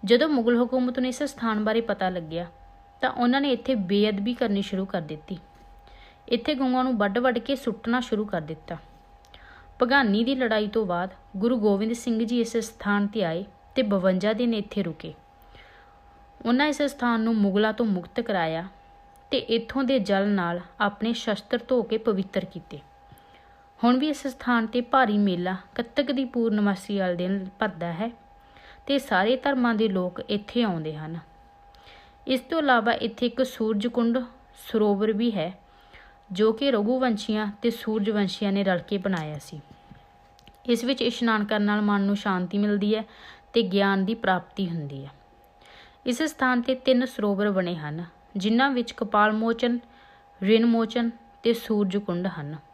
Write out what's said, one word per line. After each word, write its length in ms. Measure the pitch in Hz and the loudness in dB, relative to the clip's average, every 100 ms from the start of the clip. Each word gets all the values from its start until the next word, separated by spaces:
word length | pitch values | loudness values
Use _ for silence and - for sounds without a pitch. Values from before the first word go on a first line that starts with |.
ਜਦੋਂ 240 | 196 240 311 | 4 4 6
ਮੁਗਲ 360 | 277 226 240 | 2 2 2
ਹਕੂਮਤ 340 | 240 254 247 247 | 2 0 0 -2
ਨੂੰ 100 | 254 | -4
ਇਸ 140 | 247 | -2
ਸਥਾਨ 420 | 285 - 233 214 | -6 -4 -2 0
ਬਾਰੇ 160 | 214 220 | 0 0
ਪਤਾ 280 | 226 196 185 | 0 -2 -2
ਲੱਗਿਆ 380 | 180 156 165 175 - - - - - | -2 -6 -8 -8 -14 -20 -20 -20 -4
ਤਾਂ 100 | - | -4
ਉਹਨਾਂ 300 | - 240 269 | 2 2 2
ਨੇ 120 | 285 | 2
ਇੱਥੇ 220 | 240 - | 0 0
ਬੇਅਦਬੀ 600 | 254 180 202 214 202 202 | -2 2 2 2 0 -4
ਕਰਨੀ 280 | 240 226 202 | -2 0 0
ਸ਼ੁਰੂ 240 | 196 190 190 | -2 -4 -4
ਕਰ 140 | 190 | -6
ਦਿੱਤੀ। 380 | 156 156 - 190 - - - - - - - - - | -6 -12 -10 -14 -14 -20 -20 -20 -20 -20 -20 -20 -4
ਇੱਥੇ 260 | 240 233 | -2 0
ਗਊਆਂ 300 | 277 262 254 | 0 0 2
ਨੂੰ 140 | 254 233 | 0 2
ਵੱਢ-ਵੱਢ 400 | 202 202 254 240 | 2 2 0 0
ਕੇ 180 | 233 269 | -2 -4
ਸੁੱਟਣਾ 440 | 247 226 226 247 | -2 -4 -2 -2
ਸ਼ੁਰੂ 240 | 247 208 | 0 -4
ਕਰ 160 | 208 175 | -2 -4
ਦਿੱਤਾ। 360 | 156 156 - 165 - - - - - - - - - - | -6 -12 -12 -14 -14 -20 -20 -20 -20 -20 -20 -20 -20 -2
ਭਗਾਨੀ 420 | 247 277 240 202 | 4 4 4 2
ਦੀ 100 | 233 | 2
ਲੜਾਈ 340 | 269 247 214 208 | 0 2 0 0
ਤੋਂ 180 | 220 202 | 0 0
ਬਾਅਦ 240 | 175 185 - - 190 | 0 -2 -8 -14 -2
ਗੁਰੂ 220 | 226 247 | 0 2
ਗੋਬਿੰਦ 340 | 208 196 220 | 2 2 0
ਸਿੰਘ 320 | 233 - 220 | -2 -2 -2
ਜੀ 160 | 226 240 | 0 0
ਇਸ 160 | 226 226 | 0 -2
ਸਥਾਨ 480 | 220 - 202 202 | -4 -6 0 0
'ਤੇ 200 | 202 214 | 0 0
ਆਏ 200 | 175 165 202 - - | -2 -2 -8 -16 -6
ਤੇ 80 | - | -2
ਬਵੰਜਾ 500 | 220 202 185 185 202 | 0 2 2 2 0
ਦਿਨ 220 | 214 240 | 0 0
ਇੱਥੇ 280 | 226 202 208 | 0 -4 -4
ਰੁਕੇ। 320 | 170 156 165 151 - - - - - - - - - - - - 214 | -4 -6 -14 -18 -20 -20 -20 -20 -20 -20 -20 -20 -20 -20 -20 -10 0
ਉਹਨਾਂ 200 | 247 302 | 2 2
ਇਸ 160 | 285 | 0
ਸਥਾਨ 380 | 285 277 240 226 | -2 0 -2 0
ਨੂੰ 160 | 226 226 | 0 2
ਮੁਗਲਾਂ 360 | 202 190 214 | 2 2 0
ਤੋਂ 140 | 214 233 | 0 0
ਮੁਕਤ 340 | 185 165 - | -2 -4 -6
ਕਰਾਇਆ 440 | 233 190 165 160 185 - - - - - - | -2 -2 0 -2 -8 -16 -20 -20 -20 -20 -4
ਤੇ 80 | 269 | -4
ਇੱਥੋਂ 460 | - 226 233 262 | 0 -2 -2 -2
ਦੇ 140 | 254 269 | 2 0
ਜਲ 300 | 190 196 202 | 2 2 2
ਨਾਲ 320 | 202 170 175 - - | 0 0 -4 -8 -2
ਆਪਣੇ 320 | 208 202 226 | -2 -2 -4
ਸ਼ਸਤਰ 460 | 233 - 202 - 247 - | -2 -2 -4 -2 -4 0
ਧੋ 140 | 254 | 0
ਕੇ 160 | 214 220 | 0 -2
ਪਵਿੱਤਰ 460 | 226 196 190 196 | 0 -2 -2 -4
ਕੀਤੇ। 340 | 180 170 - 147 - - - - - - - - - - | -6 -14 -16 -18 -18 -20 -20 -20 -20 -20 -20 -20 -20 0
ਹੁਣ 140 | 233 254 | 2 4
ਵੀ 100 | 302 | 2
ਇਸ 180 | 285 277 | -2 -6
ਸਥਾਨ 380 | 247 - 240 | -6 0 0
'ਤੇ 160 | 220 240 | 2 -2
ਭਾਰੀ 380 | 240 269 240 208 | 2 4 4 4
ਮੇਲਾ 380 | 202 180 180 190 - | 2 2 -2 -4 -8
ਕੱਤਕ 380 | - 240 - 285 | -8 -4 -2 0
ਦੀ 120 | 262 | 0
ਪੂਰਨਮਾਸ਼ੀ 760 | 254 240 226 208 202 190 - 202 | -2 0 2 2 2 0 -4 -2
ਵਾਲੇ 160 | 185 | 0
ਦਿਨ 340 | 175 180 196 185 - | 0 -2 -2 -4 -4
ਭਰਦਾ 340 | 214 160 170 | -4 -4 -6
ਹੈ 180 | 165 226 233 - - - - - - - | -4 -6 -8 -20 -20 -20 -20 -20 -20 -2
ਤੇ 120 | 277 | -2
ਸਾਰੇ 380 | 269 185 208 254 | 2 0 2 2
ਧਰਮਾਂ 380 | 285 269 240 | 0 2 2
ਦੇ 140 | 220 220 | 2 2
ਲੋਕ 320 | 190 180 180 | 0 -2 -6
ਇੱਥੇ 420 | - 208 208 240 | -4 -6 -2 -2
ਆਉਂਦੇ 340 | 226 170 156 151 | 0 -2 -6 -8
ਹਨ। 220 | 156 165 - - - - - - - - - - - | -10 -10 -14 -20 -20 -20 -20 -20 -20 -20 -20 -16 -4
ਇਸ 140 | 262 | -4
ਤੋਂ 180 | 262 330 | 0 -2
ਇਲਾਵਾ 340 | 285 247 220 | 4 4 4
ਇੱਥੇ 340 | - 226 220 247 | 0 -4 -2 -4
ਇੱਕ 160 | 233 | 0
ਸੂਰਜ 440 | 254 - 220 214 233 | -4 -2 -2 0 -2
ਕੁੰਡ 320 | 240 233 240 240 - - - - | 0 0 0 -4 -14 -20 -20 -4
ਸਰੋਵਰ 400 | 226 208 202 220 | 0 2 2 2
ਵੀ 200 | 208 240 | 2 0
ਹੈ, 220 | 202 165 190 - - - - - - _ | 0 -4 -8 -20 -20 -20 -20 -20 -20 _
ਜੋ 200 | 185 214 | 2 2
ਕਿ 180 | 220 277 | 4 2
ਰਘੁਵੰਸ਼ੀਆਂ 760 | 233 208 254 254 214 - 214 208 208 | 2 2 2 0 0 -2 -2 -2 -2
ਤੇ 80 | 240 | -2
ਸੂਰਜਵੰਸ਼ੀਆਂ 840 | 233 - 220 202 208 196 - 202 | -2 -4 -2 0 0 -2 -2 -2
ਨੇ 120 | 196 | 0
ਰਲ 140 | 196 180 | 2 0
ਕੇ 200 | 175 202 | -2 -4
ਬਣਾਇਆ 400 | 190 180 156 151 | -2 -4 -4 -10
ਸੀ। 220 | - 156 - - - - - - - - - - - | -12 -18 -18 -20 -20 -20 -20 -20 -20 -20 -20 -16 0
ਇਸ 180 | 233 | 0
ਵਿੱਚ 180 | 240 262 | 2 0
ਇਸ਼ਨਾਨ 420 | 247 240 233 220 | 0 0 0 0
ਕਰਨ 180 | 208 214 | 0 0
ਨਾਲ 180 | 208 208 | 2 2
ਮਨ 200 | 208 202 | 2 2
ਨੂੰ 160 | 196 202 | 2 0
ਸ਼ਾਂਤੀ 420 | 202 185 180 202 | 0 -2 -2 -2
ਮਿਲਦੀ 380 | 208 208 208 214 | 0 0 0 -2
ਹੈ 80 | 196 - - - _ | -4 -16 -20 -20 _
ਤੇ 100 | 233 | 0
ਗਿਆਨ 420 | 196 196 196 196 | 2 2 2 2
ਦੀ 100 | 190 | 0
ਪ੍ਰਾਪਤੀ 540 | 226 190 180 180 - 190 | -2 0 0 -2 -6 -4
ਹੁੰਦੀ 360 | 165 143 139 | -4 -8 -10
ਹੈ। 60 | 139 - _ _ - _ - - - _ - | -14 -18 _ _ -20 _ -20 -20 -20 _ -4
ਇਸ 160 | 247 | -2
ਸਥਾਨ 380 | 311 - 262 247 | -2 0 0 2
'ਤੇ 140 | 240 | 0
ਤਿੰਨ 320 | 254 262 247 254 | -2 2 2 2
ਸਰੋਵਰ 440 | - 208 196 208 | -2 0 2 2
ਬਣੇ 260 | 196 180 175 | 0 -2 -4
ਹਨ, 280 | 151 156 175 - - 202 | -6 -8 -10 -16 -10 -4
ਜਿਨ੍ਹਾਂ 340 | 196 226 277 | 2 4 4
ਵਿੱਚ 220 | 254 240 | 2 -4
ਕਪਾਲ 400 | - 214 208 214 | -6 0 4 4
ਮੋਚਨ, 460 | 214 226 233 240 240 - - - - - - | 2 0 0 0 -2 -6 -20 -20 -20 -20 -6
ਰਿਣ 220 | 190 220 | 4 6
ਮੋਚਨ 460 | 233 226 220 240 233 - - - | 6 4 2 0 -2 -4 -20 -4
ਤੇ 120 | 226 | 0
ਸੂਰਜ 420 | 233 - 214 202 196 | 0 0 0 2 0
ਕੁੰਡ 300 | 202 175 185 | -2 -4 -4
ਹਨ। 420 | 160 147 151 - | -6 -10 -12 -16